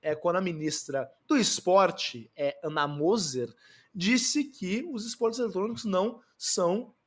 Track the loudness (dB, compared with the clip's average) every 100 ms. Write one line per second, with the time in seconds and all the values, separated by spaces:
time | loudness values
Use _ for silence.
0 | -2 0 0 0 0 -2 -4 -4 -4 -4
1 | -4 _ _ 2 4 0 4 6 6 2
2 | -6 -8 -16 -4 -4 -4 -6 -2 -2 0
3 | 2 2 0 -4 -6 -8 -20 -20 _ -4
4 | 2 2 2 0 -2 -6 -4 -4 -4 -8
5 | -8 -2 -2 -2 -4 -2 -4 -4 -2 0
6 | 0 -4 _ _ -4 0 2 0 -4 _